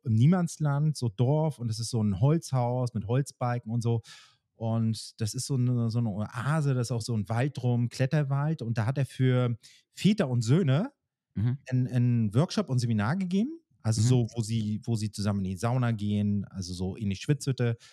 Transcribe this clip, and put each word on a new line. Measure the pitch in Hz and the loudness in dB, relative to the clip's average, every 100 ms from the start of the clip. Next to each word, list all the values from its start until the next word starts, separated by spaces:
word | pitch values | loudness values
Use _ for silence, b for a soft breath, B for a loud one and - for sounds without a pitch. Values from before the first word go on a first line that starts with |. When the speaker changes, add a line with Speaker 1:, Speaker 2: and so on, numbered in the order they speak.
Speaker 1:
im | 127 107 | 0 4
Niemandsland, | 139 185 165 - 151 139 156 - | 6 4 0 -2 -2 0 0 -2
so | 117 | -2
Dorf, | - 127 156 156 139 | 0 2 2 0 -2
und | 117 | -6
es | 110 | -6
ist | 113 | -4
so | 117 | 0
ein | 104 90 | 0 2
Holzhaus | 135 160 - 131 120 123 123 | 2 2 0 -2 0 -2 -2
mit | 107 104 | -4 -2
Holzbalken | 127 143 - 123 120 107 | -2 -2 -4 -4 -4 -4
und | 120 | -2
so. | 117 113 - B B B B - | 0 -2 -4 B B B B -8
Und | 113 113 110 110 - - | -2 0 0 -2 -8 -6
das | 110 131 | -6 -4
ist | - | -2
so | 135 | 0
eine, | 123 123 117 | 2 2 0
so | 117 | 0
eine | 113 | -2
Oase, | 101 107 120 135 160 143 | -2 -6 -4 -2 0 2
da | 127 | 0
ist | 117 | 0
auch | 120 | -4
so | 107 113 | -2 -2
ein | 98 | -2
Wald | 113 143 - | 0 -2 -2
drum, | 123 120 120 | 0 2 0
Kletterwald. | - 131 156 135 139 151 165 | 0 0 0 0 0 -2 -2
Und | 117 113 | -2 -2
da | 110 | 0
hat | 143 | 0
er | 135 | -2
für | - 131 127 123 117 B B B | 2 4 4 2 -2 B B B
Väter | - 185 214 139 | 0 2 4 2
und | 123 | 0
Söhne | 113 156 147 139 262 - _ _ _ - | 4 4 4 2 0 -6 _ _ _ -4
Speaker 2:
Mhm. | 120 131 - | -2 -2 -2
Speaker 1:
einen, | 127 127 | 0 2
einen | 127 123 120 107 | 2 2 2 2
Workshop | 113 160 - - | 2 0 0 -2
und | 123 | -2
Seminar | 117 107 104 190 | 0 0 0 -2
gegeben, | 180 196 262 330 _ _ | 0 0 -2 -4 _ _
also | 110 110 | -2 2
Speaker 2:
Mhm. | 117 127 113 | 4 4 2
Speaker 1:
so, | 117 | -2
wo | |
sie, | 107 113 107 107 - | -4 -2 -2 -4 -2
wo | 113 | -2
sie | 107 | -4
zusammen | - 101 101 | -2 -2 0
in | 92 | -2
die | 92 | -2
Sauna | 117 127 120 | -2 0 0
gehen, | 107 104 104 104 101 - | 0 0 0 2 0 -4
also | 95 90 | -8 -8
so | 90 95 - | -4 -4 -4
ähnlich | 101 95 | -4 -2
Schwitzhütte, | - 147 - 127 120 113 B | -2 -2 -2 0 0 -2 B